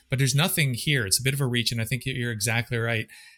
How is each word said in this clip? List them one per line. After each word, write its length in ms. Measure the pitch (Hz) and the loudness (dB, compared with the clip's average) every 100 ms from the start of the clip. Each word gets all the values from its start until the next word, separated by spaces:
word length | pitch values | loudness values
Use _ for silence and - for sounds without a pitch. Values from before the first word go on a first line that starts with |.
| _ | _
But 120 | 127 | 0
there's 160 | 135 139 | 2 2
nothing 380 | 185 185 139 | 2 2 0
here. 300 | 120 - 139 | 0 0 0
It's 140 | 98 - | 2 2
a 40 | |
bit 120 | 127 | 2
of 60 | 139 | 0
a 60 | 131 | 0
reach, 260 | 120 113 | 0 0
and 80 | 117 | -2
I 40 | |
think 180 | 113 127 135 | -2 -2 -4
you're 240 | 127 120 | -4 -4
exactly 480 | 113 113 113 117 117 | -2 0 0 0 -2
right. 300 | 117 113 110 - - | 0 -2 -4 -12 -20